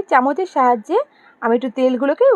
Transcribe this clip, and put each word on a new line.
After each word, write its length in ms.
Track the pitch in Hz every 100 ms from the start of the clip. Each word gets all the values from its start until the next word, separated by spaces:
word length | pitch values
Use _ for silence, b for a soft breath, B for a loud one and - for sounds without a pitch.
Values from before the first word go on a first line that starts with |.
| 392
চামচের 380 | 254 262 294 370
সাহায্যে 440 | 302 247 240 208 381 587 b b b
আমি 100 | 226 233
একটু 100 | 254 -
তেলগুলোকে 500 | 254 247 269 311 539